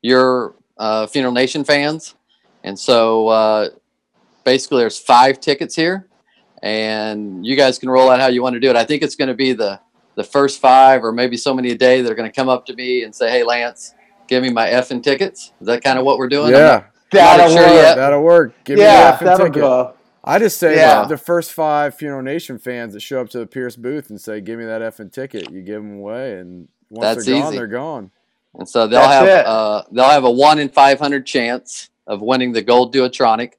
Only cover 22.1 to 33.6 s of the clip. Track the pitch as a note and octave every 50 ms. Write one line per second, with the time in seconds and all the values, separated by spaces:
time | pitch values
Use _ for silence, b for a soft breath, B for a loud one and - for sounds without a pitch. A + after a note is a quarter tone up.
22.1 | C#3 C3+ C3 C3+ C#3+ E3+ E3+ - C3 G#2+ _ B2+ B2 A#2+ A#2 A2+ G2 G#2 - -
23.1 | C#3 C3 B2 G#2+ - B2+ A#2 G2+ _ C3+ B2+ B2 A#2 B2 A#2 B2 D3 D3+ C#3 _
24.1 | G#2+ G2 - - A2 G#2+ G2 F#2 A2+ A#2 A#2 A2+ A2 A2+ A2+ A2+ - - A2 F#2
25.1 | _ - C3 C3+ - G#2+ F2 - - F#2+ F#2 F#2 G#2 G#2+ G#2+ G#2+ G#2 G2+ G2+ G2+
26.1 | A2 A#2+ C3 C3 G#2 F2+ F#2 F2+ F2+ F2+ E2+ _ _ _ _ _ A2 A2 F#2+ G#2+
27.1 | A2+ A#2+ A2 B2+ C3 C#3 C#3+ - - - A#2+ G#2+ G2+ A#2+ C#3 D#3+ D#3 B2 G2+ F#2+
28.1 | _ _ _ _ _ _ _ _ _ - - - - A#2+ A2+ G#2+ A#2 B2 - C3+
29.1 | C#3+ - - F#3+ F#3+ F3 C3 A#2 A2+ A2 A2 G#2+ G#2+ G2+ - _ G#2 A#2+ B2+ C3+
30.1 | D3+ D3 C3 B2 A#2+ B2 C#3 D3+ D#3 D3+ D3 C3+ _ D3 C#3 C#3 C#3 C3+ D3+ C#3+
31.1 | C#3+ C#3 C3 - - C3+ A#2 A#2 B2 B2 _ - - - - _ _ _ _ -
32.1 | G#2+ G2+ G#2+ A2+ C3 C3 B2+ B2 A#2 A2+ G#2 A2 A#2+ B2 B2 A#2+ A#2+ C3+ B2+ B2
33.1 | B2+ - C3+ A#2 A2+ A2 B2 B2 _ _